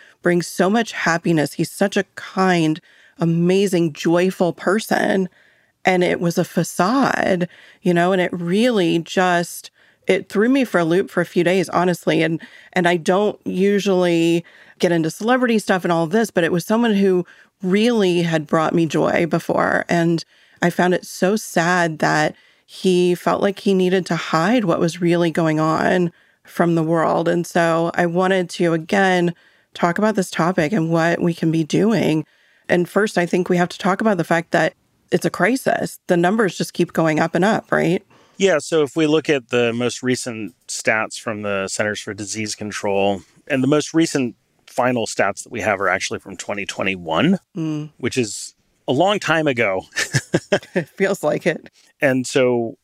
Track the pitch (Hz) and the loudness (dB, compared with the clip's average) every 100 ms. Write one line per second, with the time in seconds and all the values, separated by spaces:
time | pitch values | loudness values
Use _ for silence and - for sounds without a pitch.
0 | - _ 175 175 165 - 190 233 226 - | -20 _ 0 0 0 0 0 0 -2 -4
1 | 175 165 - 165 147 - 160 - 202 202 | -2 0 0 0 0 -2 -6 -2 -2 -2
2 | - - - - 185 175 156 156 - _ | -4 -8 -8 -2 2 2 2 0 -6 _
3 | - - 170 170 175 190 196 175 170 147 | -20 -4 0 2 2 2 2 2 0 0
4 | 170 175 185 - 175 - - 214 - - | 0 2 2 0 -2 -2 -2 -2 0 0
5 | - 202 185 _ _ _ _ _ - 185 | 0 0 -2 _ _ _ _ _ 0 2
6 | 175 175 170 175 165 - 160 - 180 269 | 2 0 0 0 -2 -2 -2 0 0 2
7 | 254 - - 180 175 - - - 180 175 | 0 0 0 0 -2 -8 -20 -6 0 2
8 | 175 190 175 180 170 196 247 220 170 170 | 2 2 0 -4 -2 2 2 2 2 0
9 | 160 190 185 175 175 - - _ _ _ | -2 0 2 0 -2 -8 -18 _ _ _
10 | - 185 - 196 233 277 247 175 160 175 | -2 -2 0 0 2 2 2 0 2 2
11 | - - 170 180 170 190 165 170 180 170 | 0 -2 -2 0 2 2 0 0 0 0
12 | - 160 160 160 - - - 185 175 175 | 0 0 0 -2 -8 -20 -8 -2 0 0
13 | 156 185 208 - 190 185 196 202 196 180 | 2 2 0 -2 -6 0 2 2 2 2
14 | 175 170 165 170 - - - - 180 170 | 2 2 2 0 -2 -16 -20 -2 0 2
15 | 160 - 214 254 247 220 - 185 180 165 | 0 -2 0 2 2 0 0 -2 0 0
16 | 160 220 220 - 165 175 - 220 233 202 | 0 0 0 0 0 0 0 0 2 2
17 | 196 180 175 - _ _ 185 202 233 226 | 2 2 -2 -10 _ _ 0 2 2 2
18 | 185 175 170 160 151 165 156 170 165 156 | 2 2 0 -2 0 0 0 0 0 0
19 | - - 170 165 - - - - - 170 | 0 0 0 -2 -2 -2 0 0 0 0
20 | 170 165 - _ _ - 170 170 180 180 | 2 0 -4 _ _ -4 -2 0 0 0
21 | - - 185 214 - 180 165 180 170 156 | -4 -4 -2 -2 -2 -2 0 2 0 0
22 | 151 156 151 - _ _ _ - 190 180 | 0 0 -2 -4 _ _ _ -4 0 2
23 | 180 175 - 180 202 190 208 190 180 190 | 2 0 -2 0 -2 -2 0 2 2 0
24 | 180 165 - 160 180 254 190 - 170 175 | -2 -4 -2 0 2 2 2 0 0 0
25 | 175 170 170 151 160 156 156 160 - 180 | 0 2 0 0 0 0 0 0 2 2
26 | 170 - _ _ - - 170 165 160 165 | 0 -4 _ _ -8 -2 2 2 2 0
27 | 165 170 170 175 170 180 165 165 165 - | 2 0 0 -2 -2 0 2 2 0 0
28 | 175 175 185 190 170 - 175 165 160 202 | 0 2 2 2 -2 -2 0 0 0 0
29 | 190 180 175 170 _ _ _ - 175 170 | 2 2 0 -2 _ _ _ -4 -2 0
30 | 214 214 180 - 165 185 147 - 165 165 | 0 0 -2 -2 -2 0 0 0 0 0
31 | 165 170 175 165 165 165 151 151 202 196 | 0 0 0 0 0 0 0 2 2 2
32 | 151 156 - _ _ _ - 175 170 196 | 2 0 -4 _ _ _ -2 0 0 0
33 | 214 - 175 180 175 180 175 - 185 196 | 0 0 0 0 0 0 0 -2 -2 0
34 | 220 185 160 170 - 165 160 - _ _ | 0 0 0 -2 0 0 0 -4 _ _
35 | - 175 170 - 185 262 - - - - | -2 -2 -2 -2 0 0 0 -2 -4 -6
36 | - 175 175 220 196 - 170 - 170 - | -2 2 2 2 0 -2 -6 -2 -2 0
37 | 160 156 165 175 196 190 - 151 160 190 | 0 2 0 2 0 0 0 0 2 0
38 | - _ _ - 190 156 - 160 143 165 | -4 _ _ 0 2 2 0 0 0 0
39 | 151 156 156 143 113 123 117 117 123 - | 2 2 2 0 0 0 0 0 -4 -2
40 | 127 123 127 113 98 - - - 127 110 | -2 -2 -4 -10 -10 -12 -12 -6 -2 0
41 | 101 - 120 107 104 98 95 - 107 101 | -2 -8 -8 -6 -4 -4 -4 -2 -2 -4
42 | - 101 101 107 107 - 104 - 104 98 | -8 -10 -8 -6 -8 -8 -10 -6 -2 0
43 | 98 98 - _ - 139 127 147 - 160 | 0 0 -6 _ -6 0 2 2 0 0
44 | 165 147 120 - _ _ _ - 123 123 | 0 0 -4 -6 _ _ _ -2 0 0
45 | 107 - 101 - - 113 104 95 95 95 | -2 -2 -2 -2 -10 -6 -2 0 0 -2
46 | - 101 95 90 - 101 95 - 101 92 | -4 -8 -10 -12 -10 -8 -8 -6 -4 -4
47 | 165 160 151 196 _ 175 160 151 151 - | -4 0 2 0 _ -8 -6 -6 -10 -8
48 | 120 135 107 - - - _ _ - 131 | -6 -2 -4 -6 -16 -20 _ _ -2 0
49 | 190 208 - 160 156 120 107 95 - - | 2 0 0 0 0 0 0 -2 -6 -8
50 | - 135 - 165 - 202 - 185 147 - | -4 -4 -2 -4 -2 -4 -2 -6 -6 -2
51 | 190 196 151 156 175 160 - _ _ _ | -2 -2 -2 -2 -2 -4 -8 _ _ _
52 | 143 127 127 143 127 120 117 - | 0 0 0 2 2 2 -2 -8